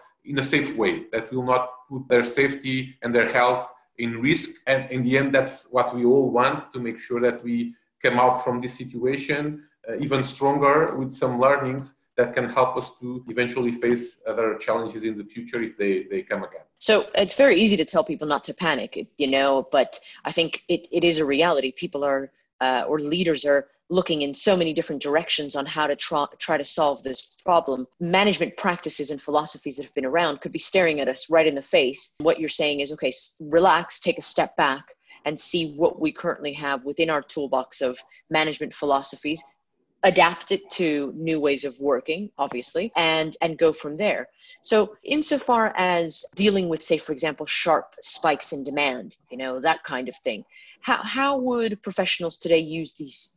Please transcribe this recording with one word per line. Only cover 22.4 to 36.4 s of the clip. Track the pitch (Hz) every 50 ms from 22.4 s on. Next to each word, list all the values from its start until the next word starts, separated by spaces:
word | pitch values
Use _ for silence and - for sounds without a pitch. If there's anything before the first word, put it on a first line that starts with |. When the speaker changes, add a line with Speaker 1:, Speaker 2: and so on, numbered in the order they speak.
| _ _ _ -
Speaker 2:
uh, | 127 131 131 120 - -
or | 147 156
leaders | 147 147 156 180 185 165 156 131 139
are | 147 143 139 135 - _ _ _ -
looking | 175 185 180 - 165 151 143
in | 143 135
so | - - 208 190
many | 180 170 160 151
different | 160 156 - 156 135
directions | - 147 147 160 170 - - - 151 139 135
on | 143 139
how | 139 - 156 151
to | 143 143
try, | - - - 165 147 143 - - -
try | - - 160
to | 143 139
solve | - - - 156 147 139 123 -
this | 135 127 - - - - - _
problem. | 185 175 165 - 139 135 127 127 - _ -
Management | 175 170 180 190 202 208 185 - 165 - -
practices | - - 190 175 - - 156 - - 147 135 147
and | 135 -
philosophies | - 147 147 156 160 - - - 147 127
that | 139 135
have | - -
been | 143 131
around | 131 139 170 175 156 143 139
could | - - 131
be | 160
staring | - - - 190 180 165 151 147
at | 135 127
us | 131 - - -
right | 160 165 160
in | 156 143
the | 139 139
face. | - - 170 139 123 135 - - - - -
What | 151 160 - -
you're | 160 143
saying | - - 156 147 143 143
is, | 143 139 156
okay, | - - 131
s-, | 127 - - - - -
relax, | 156 147 151 170 180 190 156 165 170 - - -
take | - 180 160 -
a | -
step | - - - 156 - -
back | - 156 139 135 143 - - - _ _ _ - - -
and | 147 156 147
see | - - - 175 165 151 143
what | 143 170 160 - -
we | 156 151
currently | 147 - - 170 - -